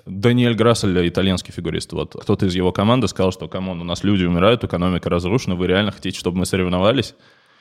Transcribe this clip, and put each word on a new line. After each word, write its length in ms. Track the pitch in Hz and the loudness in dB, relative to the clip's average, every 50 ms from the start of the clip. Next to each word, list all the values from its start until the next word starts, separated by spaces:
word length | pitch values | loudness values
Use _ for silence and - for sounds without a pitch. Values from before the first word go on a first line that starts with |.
| _ | _
Даниэль 480 | - 92 98 101 120 120 123 123 120 117 | -14 -10 0 2 2 4 4 4 2 2
Грассель, 520 | 101 110 120 117 - - 101 90 90 87 | 4 4 4 4 4 2 0 2 2 2
итальянский 460 | 87 82 95 95 98 92 87 - - - | 0 0 0 0 0 0 -2 -4 -8 -12
фигурист. 400 | - 85 80 82 82 - - 82 | -8 -8 -4 -4 -6 -6 -6 -6
Вот. 240 | 76 76 - - - | -8 -8 -8 -10 -14
Кто-то 280 | - - 104 - 107 | -2 -2 0 0 2
из 80 | 95 87 | 0 0
его 180 | 92 90 90 - | 2 0 0 2
команды 360 | - 98 107 123 131 113 95 | 2 2 2 4 2 2 -2
сказал, 240 | - - 95 95 92 | -2 0 0 0 0
что, 140 | - 78 | -2 -10
камон, 340 | 80 - 95 95 95 92 85 87 | -10 -8 -8 -8 -6 -8 -8 -6
у 20 | |
нас 200 | 87 87 - - | -6 -6 -2 0
люди 200 | 98 104 95 90 | 0 2 2 2
умирают, 400 | 87 87 85 92 107 123 120 - | 2 2 4 4 4 4 2 0
экономика 460 | - - 85 90 92 90 85 - 85 | -4 -4 -2 0 0 0 0 -2 0
разрушена, 440 | 87 85 87 90 104 127 - - 90 | -2 0 0 0 -2 -2 -2 -2 -4
вы 120 | 87 92 | -2 0
реально 240 | 90 90 98 107 101 | 2 2 2 2 0
хотите, 280 | 95 - - 92 92 - | -4 -6 -8 -8 -8 -4
чтобы 200 | - 92 87 92 | -4 -4 -2 -2
мы 80 | 90 | -2
соревновались? 680 | - - 95 90 90 90 90 95 107 127 135 107 - - _ _ _ _ _ _ _ _ _ | -2 0 -2 0 0 0 2 2 2 2 2 -2 -4 -6 _ _ _ _ _ _ _ _ _